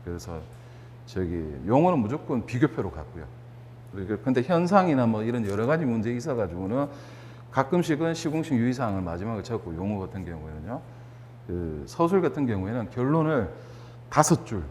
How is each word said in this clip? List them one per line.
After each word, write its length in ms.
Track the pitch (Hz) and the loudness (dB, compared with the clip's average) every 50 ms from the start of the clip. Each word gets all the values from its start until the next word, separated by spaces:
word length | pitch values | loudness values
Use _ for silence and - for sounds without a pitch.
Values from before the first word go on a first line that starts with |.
| - | -8
그래서 360 | 87 87 85 - 90 85 80 78 - - - - - - - - - - - - | -8 -8 -8 -8 -10 -10 -10 -10 -14 -18 -20 -20 -20 -20 -20 -20 -20 -20 -18 -18
저기 380 | - - 95 92 82 87 85 80 78 73 65 67 | -6 -4 -2 -2 0 -2 -4 -4 -6 -8 -6 0
용어는 320 | 92 120 143 165 185 185 139 | 4 6 6 6 6 4 4
무조건 460 | 107 104 135 156 - - 147 117 104 | 2 0 -2 -4 -4 -2 -2 -2 -2
비교표로 460 | - 123 127 139 147 - - 107 90 | -2 2 4 4 4 4 -2 -4 -4
갔고요. 340 | 76 78 76 - - 82 73 - - - - - - - - - - - - - | -4 -8 -12 -10 -12 -12 -12 -12 -14 -18 -18 -20 -20 -20 -20 -20 -20 -20 -18 -12
그리고 260 | - 98 95 90 107 101 | -8 -8 -2 -2 -4 -2
근데 200 | - 135 127 127 | 0 2 2 2
현상이나 640 | 123 - 180 165 175 175 202 196 185 175 147 131 123 | 4 4 4 4 4 6 6 6 6 6 4 4 4
뭐 160 | 113 110 107 | 4 4 2
이런 240 | 110 117 117 123 110 98 | 0 0 0 0 0 0
여러 180 | 101 101 113 | 0 0 2
가지 180 | 127 156 165 165 | 2 2 2 2
문제 280 | 127 113 113 101 117 | 2 0 2 0 0
있어가지고는 760 | 120 120 127 160 131 117 104 87 85 90 92 98 113 135 143 143 - - - - - - - - - - - - | -2 -2 -2 -2 -2 0 -2 -2 -2 -4 -4 -2 0 0 -2 -2 -6 -14 -16 -16 -18 -18 -18 -18 -18 -18 -18 -2
가끔씩은 600 | - 135 135 135 175 175 160 165 151 143 165 165 165 | 0 0 2 4 2 2 4 2 2 2 2 0 -2
시공식 400 | 160 - 156 139 160 156 - 139 | -2 -2 -2 0 0 0 2 2
유의사항을 460 | 117 117 127 127 131 131 110 98 95 | 2 4 2 2 0 0 0 0 -2
마지막에 420 | 92 85 85 87 98 113 113 104 | -2 -2 -4 -4 -4 -4 -4 -4
적고, 320 | 87 - 117 107 - 87 80 | -4 -4 -4 -4 -4 -6 -6
용어 240 | 82 92 101 104 98 | -4 -2 -2 -2 -2
같은 240 | 95 90 - 95 90 | -4 -6 -8 -8 -8
경우에는요. 580 | 85 85 80 76 78 76 78 76 98 120 - - - - - - - - - - - - - - | -8 -10 -10 -10 -10 -10 -10 -8 -8 -10 -10 -10 -14 -18 -18 -20 -20 -20 -20 -20 -20 -20 -18 -8
그 380 | - 87 90 85 80 78 73 - | -6 -4 -4 -4 -4 -6 -8 -10
서술 340 | - - - 170 170 196 190 | -10 0 2 2 4 4 4
같은 260 | 175 147 - 151 143 | 4 2 2 2 0
경우에는 440 | 120 107 95 92 98 117 127 110 - | 2 2 0 0 -2 -2 -4 -4 -4
결론을 600 | - 123 123 135 151 165 156 156 156 131 98 78 - - - - - - - - - - - - | -2 0 2 4 4 4 4 4 4 2 2 0 -4 -10 -16 -16 -18 -18 -18 -18 -18 -18 -16 2
다섯 340 | - 143 156 - 170 - - | 4 6 6 6 6 2 2
줄 180 | - 117 95 76 71 | -6 -6 -6 -6 -8